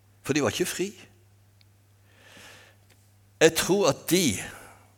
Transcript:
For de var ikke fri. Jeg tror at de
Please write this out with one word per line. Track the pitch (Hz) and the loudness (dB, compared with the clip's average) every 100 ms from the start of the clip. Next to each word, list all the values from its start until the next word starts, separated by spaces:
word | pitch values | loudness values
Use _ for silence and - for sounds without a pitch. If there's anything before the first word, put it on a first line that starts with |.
| _ _ | _ _
For | - | -2
de | 147 | 0
var | 123 | 0
ikke | - 175 | 0 -4
fri. | - 196 - - - _ _ _ _ _ _ _ _ _ - - - - - - _ _ _ _ _ _ - | -4 -6 -8 -20 -20 _ _ _ _ _ _ _ _ _ -20 -20 -20 -20 -20 -20 _ _ _ _ _ _ 4
Jeg | 160 196 | 4 4
tror | - 196 165 | 0 2 2
at | 135 - | 0 0
de | 175 156 90 - - - - - | 0 2 -2 -8 -16 -20 -20 -20